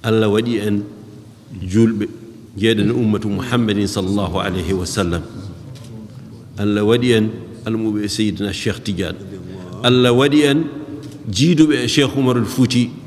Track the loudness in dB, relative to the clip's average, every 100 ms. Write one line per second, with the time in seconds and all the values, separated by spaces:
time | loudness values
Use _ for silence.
0 | 2 2 4 2 0 -2 0 -2 -4 -14
1 | -20 -20 -20 -20 -18 -12 -2 4 4 2
2 | -6 -8 -18 -20 -16 -2 2 2 2 2
3 | 0 0 -2 -4 -2 0 2 0 0 -2
4 | -2 -2 -2 -2 -2 -4 -2 -4 -2 -2
5 | -2 -2 -6 -14 -14 -14 -16 -18 -16 -16
6 | -16 -18 -20 -20 -16 -4 0 2 4 4
7 | 4 4 2 -4 -14 -12 -6 -2 -2 -2
8 | -4 -2 -2 -2 -6 -4 -4 -4 -6 -4
9 | -6 -8 -12 -14 -14 -14 -14 -2 4 6
10 | 6 6 6 6 4 2 0 -8 -12 -12
11 | -14 -12 -8 0 2 6 6 4 2 2
12 | 2 2 2 2 0 2 2 2 0 -4